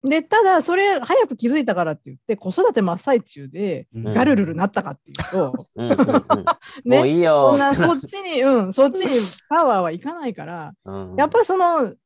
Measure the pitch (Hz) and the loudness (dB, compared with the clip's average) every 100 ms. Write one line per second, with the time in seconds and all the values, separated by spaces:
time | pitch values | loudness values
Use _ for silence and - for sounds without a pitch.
0 | 269 311 320 440 392 359 - 359 403 359 | 0 -2 2 2 4 2 2 0 2 0
1 | 240 508 453 226 233 302 240 180 165 151 | 0 2 2 -2 -2 0 0 -2 -2 -6
2 | - 131 - 208 185 190 381 247 190 175 | -12 -20 -8 -6 -4 0 0 2 -2 -2
3 | - 254 - 143 139 156 202 143 - 113 | 0 0 -2 -18 -16 -8 -6 -6 -10 -10
4 | 117 220 262 247 175 160 202 - 175 139 | -4 0 2 2 0 -2 -2 -4 -8 -14
5 | _ 135 - 185 143 127 - - 120 - | _ -12 -6 -2 -4 -4 -12 -8 -2 2
6 | 262 254 - 277 190 - - - 240 262 | 2 2 0 -2 0 -4 -8 -12 2 4
7 | 294 320 339 302 269 285 277 - 320 269 | 4 2 4 4 6 4 2 2 2 0
8 | - 392 381 302 269 254 190 196 269 370 | -4 -12 -6 0 2 2 0 2 2 2
9 | 359 254 196 - _ 311 302 202 170 170 | -2 -2 -2 -10 _ 2 2 2 0 -4
10 | 277 339 277 196 151 170 151 - - 196 | -10 -8 -10 -10 -12 -12 -14 -18 -16 -14
11 | 190 190 294 466 440 381 349 330 226 - | -10 -2 0 2 0 0 0 0 -2 -6